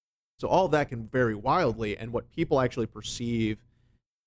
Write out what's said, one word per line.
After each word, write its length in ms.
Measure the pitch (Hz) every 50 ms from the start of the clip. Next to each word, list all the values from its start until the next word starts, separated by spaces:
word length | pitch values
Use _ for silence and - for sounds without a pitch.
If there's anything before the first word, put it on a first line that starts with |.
| _ _ _ _ _ _ _ _
So 100 | - -
all 200 | 160 170 190 170
that 200 | 147 151 143 -
can 200 | 131 117 113 107
vary 260 | - 127 127 117 107
wildly, 640 | 101 104 127 151 180 175 127 107 110 113 104 101 -
and 140 | 110 117 117
what 180 | 117 101 -
people 300 | _ - 165 156 160 135
actually 260 | 127 123 - 123 113
perceive 720 | 110 - 107 107 - - - 123 117 120 113 113 107 107 104 - _ _ _ _ _ _ _ _ _ _ _ _